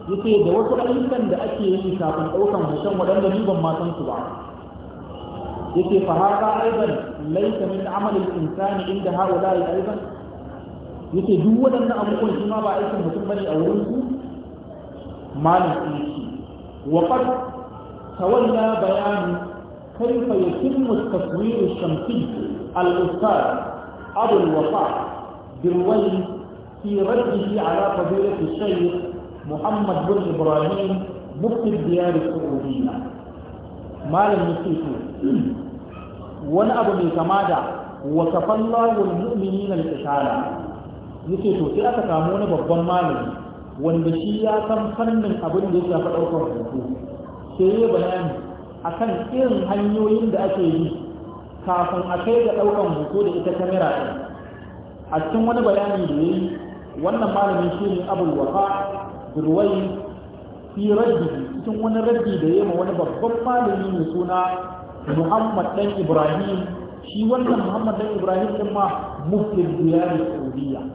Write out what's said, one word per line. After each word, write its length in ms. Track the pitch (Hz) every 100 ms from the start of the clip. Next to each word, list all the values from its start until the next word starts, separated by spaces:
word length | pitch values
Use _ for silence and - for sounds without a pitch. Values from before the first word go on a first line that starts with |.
Yace 300 | 160 202 214 208
da 140 | 165
wasu 220 | 190 226 247
ayyukan 480 | 247 262 254 247 208
da 120 | 180
ake 240 | 208 - 202
yi 320 | 190 185 -
kafin 300 | 160 156 156
ɗaukan 340 | 165 208 202 160
hoton 280 | 151 202 196
waɗanda 340 | 180 196 196
ni 120 | 196
ban 160 | 214 175
ma 140 | 160
san 160 | 160 170
su 100 | 165 127
ba. 120 | 120 - - - - - - - - - - - - - - -
Yace 340 | 165 180 190 202
fa 80 |
haka 360 | 165 196 208 220 214
aidan 340 | 226 233 208 - - - 151
laysa 400 | 170 220 220 185
min 160 | 190
amali 380 | 190 196 208 196
al-insani 600 | 175 175 156 - 196 202 180
inda 240 | 196 185
haula'i 520 | 175 190 180 190 180
aidan. 360 | 165 180 202 202 - - - - - - - - - - -
Yace 260 | 170 190
duk 240 | 180 208 226
waɗannan 400 | 262 247 226 220
abubuwan 400 | 208 214 220 165
shi 80 | 208
ma 160 | 214
ba 80 | 208
aikin 280 | 190 202 196
mutum 220 | 165 160 190
bane 180 | 202
a 100 | 190
wurin 280 | 156 - 208
su. 160 | 214 247 - 262 - - - - - - - - - - -
Malam 400 | 135 156 180 175
sai 260 | 151 151 147
ce, 220 | 147 147 113 - - - - -
"Wa 180 | 135 160
qad 220 | - 254 254 254 - - - - - - - -
tawalla 500 | 185 240 226 214 220 220
bayanu 540 | 190 196 202 202 175 175 180 - - - -
kayfa 400 | - 233 240 240
yatimmu 580 | 196 180 - 262 277 254
at-taswir 640 | 214 - 190 - 165 220 233 185
ash-shamsi 500 | - 170 156 - 240 - - - - -
al-ustad 760 | 180 180 180 175 - 214 180 - - - - - - -
Abu 240 | - 220 208
al-Wafa 480 | 165 156 156 208 156 - - - - - - -
Birwai 640 | 175 175 185 220 190 185 - - - - - -
fi 200 | 208 202
raddihi 600 | 190 247 240 202 202 202
ala 260 | 165 170 196 180
fadilati 500 | 175 196 202 - 156 160
Shaykh 400 | 208 180 175 175 175 - - -
Muhammad 640 | 151 151 202 208 196 185 175
bin 120 | 196 170
Ibrahim 600 | 156 156 151 156 196 190 185 - - - 139
mufti 360 | 214 233 226 170
diyar 320 | 156 175 175 160 -
Saudiya." 640 | 165 160 135 139 131 - - - - - - - - - - - - 143
Malam 340 | 165 208 196 170
ya 80 | 165
ce 120 | 196
to, 220 | 156 151 117 - - 92 - - - - - - - - - - -
wani 280 | 147 160 220
abu 220 | 240 220
mai 180 | 190 170
kama 280 | 165 165 196
da 160 | 196 165 - - - -
"Wa 220 | 139 156 165
kafallahu 720 | 175 - 220 226 233 233 214
al-mu'minina 720 | 190 170 208 226 190 190 202 175
al-qitala." 600 | 160 151 143 143 262 269 - - - - - - - - 156
Ya 100 | 185
ce 140 | 202 180
to, 80 | 151
sai 100 | 208
aka 240 | 233 240 208
samu 300 | 160 165 196
wani 80 | 208
babban 340 | 165 - 170
malami 440 | 170 180 175 135 - - - - -
wanda 380 | - 147 165 165
shi 300 | 160 202 214 214
ya 160 | 214 214
san 260 | 220 208 -
fannin 400 | 226 226 208 180
abin 260 | 160 175 196
da 120 | 175
ya 180 | 175 165
shafi 100 | 165
ɗaukar 360 | 165 165 165 -
hoto. 320 | 117 113 131 123 - - - - - - -
Sai 240 | 185 214
ya 60 | 226
bayani 420 | 185 180 185 165 131 - - - -
akan 280 | 170 - 226 190 220
irin 320 | 254 262 202 180
hanyoyin 640 | 202 208 214 214 220 226
da 140 | 190 190
ake 160 | 190
yi 240 | 170 160 165 - - - - - - - -
kafin 400 | 175 - 185 185
a 120 | 180
kai 240 | - 233 226
ga 80 | -
ɗaukan 380 | 208 208 185
hoto 260 | 156 147 196
da 120 | 202
ita 180 | 175 170
kamera 380 | 175 180 185 160
ɗin. 220 | 139 - - - - - - - - - -
A 140 | - 160
cikin 240 | 156 226
wani 180 | 226 240
bayani 440 | 214 196 202 202 165
da 80 |
ya 160 | 143 170
yi, 200 | 190 180 - - - - -
wannan 320 | 160 226 214
malamin 380 | 196 202 175 175
shi 120 | 156 202
ne 140 | 180 180
Abul 260 | 190 175
Wafa 340 | 139 139 196 196 - 196 - - - -
Birwai 440 | 143 151 165 208 190 185 - - - - - - - -
fi 220 | - 208
raddi, 340 | 208 233 160 165 - -
cikin 280 | - - 214
wani 180 | 220 220
raddi 340 | 220 233 208 185
da 100 | 156
ya 80 | 185
yi 80 |
ma 100 | 202 175
wani 160 | 190
babban 400 | 170 160 - 226 233
malami 500 | 233 247 220 196 190
mai 140 | 180 160
suna 320 | 170 175 180 180 185 - - - - -
Muhammad 640 | 151 165 214 220 196 175
ɗan 180 | 202 202 202
Ibrahim. 600 | 160 156 151 170 202 190 - - - -
Shi 260 | - 208 220
wannan 320 | 247 247 214
Muhammad 360 | 190 208 220 196
ɗan 120 | 214 202
Ibrahim 340 | 185 190 214
ɗin 180 | 208 208
ma 140 | 202 190 190 - -
mufti 380 | 147 208 214 202 165 165
diyar 340 | 160 160 175 156
Saudiya. 600 | - 147 131 127 135 131 262